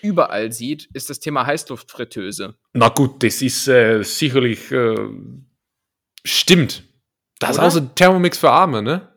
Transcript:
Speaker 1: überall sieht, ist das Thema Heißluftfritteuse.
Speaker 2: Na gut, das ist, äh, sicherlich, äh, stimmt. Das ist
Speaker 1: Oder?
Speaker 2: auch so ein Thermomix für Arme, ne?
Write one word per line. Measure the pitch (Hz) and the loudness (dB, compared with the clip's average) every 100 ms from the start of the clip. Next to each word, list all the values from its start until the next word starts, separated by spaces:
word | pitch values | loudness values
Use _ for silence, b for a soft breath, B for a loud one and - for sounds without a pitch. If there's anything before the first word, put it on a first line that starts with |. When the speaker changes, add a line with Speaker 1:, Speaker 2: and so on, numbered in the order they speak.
Speaker 1:
überall | 208 170 151 101 113 | -2 0 0 -2 -6
sieht, | 117 120 151 - | -6 -8 -10 -12
ist | 135 - | -14 -12
das | 139 | -12
Thema | - 147 123 | -6 -4 -2
Heißluftfritteuse. | 143 - 123 - - 120 - 95 101 98 - _ | -2 -6 -16 -14 -14 -12 -10 -10 -10 -12 -16 _
Speaker 2:
Na | 123 117 | 0 2
gut, | - 135 - | 2 0 0
das | 113 - | -2 0
ist, | 131 - - | -4 -2 2
äh, | 127 113 110 | 4 4 2
sicherlich, | 98 - 156 131 123 107 - | -2 -4 -2 0 0 -2 -4
äh, | 135 117 110 107 107 - 135 135 _ _ _ _ _ _ - | -2 -2 -2 -6 -12 -18 -20 -20 _ _ _ _ _ _ -14
stimmt. | - - - 180 139 - - _ _ _ _ - | -6 -2 4 4 2 -4 -18 _ _ _ _ -8
Das | - | -4
ist | 139 | 2
Speaker 1:
Oder? | 170 | 2
Speaker 2:
auch | |
so | 165 | 2
ein | 131 - | -2 4
Thermomix | 180 185 175 - | 4 6 2 2
für | 156 | 4
Arme, | 131 185 117 | 4 4 0
ne? | 107 170 - | -2 -4 -8